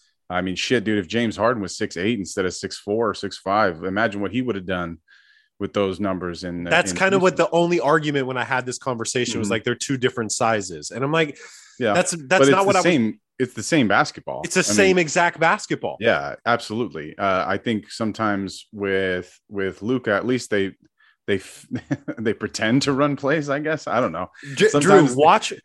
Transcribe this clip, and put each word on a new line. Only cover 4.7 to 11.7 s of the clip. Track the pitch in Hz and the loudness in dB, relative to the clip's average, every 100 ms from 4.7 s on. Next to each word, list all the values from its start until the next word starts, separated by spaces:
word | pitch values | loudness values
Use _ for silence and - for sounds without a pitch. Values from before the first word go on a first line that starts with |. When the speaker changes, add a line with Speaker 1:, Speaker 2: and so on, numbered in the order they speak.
| 90 85 82 _ _ _ _ _ - | -6 -6 -10 _ _ _ _ _ -10
Speaker 1:
with | 101 | -4
those | 104 98 95 | -2 -2 -2
numbers | 101 92 90 85 | -4 -4 -6 -8
in, | 90 87 87 | -8 -6 0
uh, | |
Speaker 2:
That's | 165 175 | 0 0
Speaker 1:
in | 180 | 0
Speaker 2:
kinda | 190 190 | 2 4
what | 180 | 2
Speaker 1:
Houston. | 165 165 | 2 2
Speaker 2:
the | 165 | 2
only | 170 175 | 2 2
argument | 135 160 147 143 127 | 2 2 2 -2 -2
when | 127 | -4
I | |
had | 117 131 | -2 -2
this | 127 120 | -4 -6
conversation | - 117 113 127 120 117 | -4 -4 -2 -2 -2 -2
was | 104 | -2
Speaker 1:
Mm-hmm. | |
Speaker 2:
like, | 113 | -2
they're | 120 | -2
two | 120 - 135 | -4 -4 0
different | 123 - 107 | 0 -2 -4
sizes. | - 117 110 92 80 76 | 0 0 0 -4 -10 -10
And | 104 | -6
I'm | 139 | -2
like, | 160 156 - - - - | 0 -2 -4 -20 -20 -16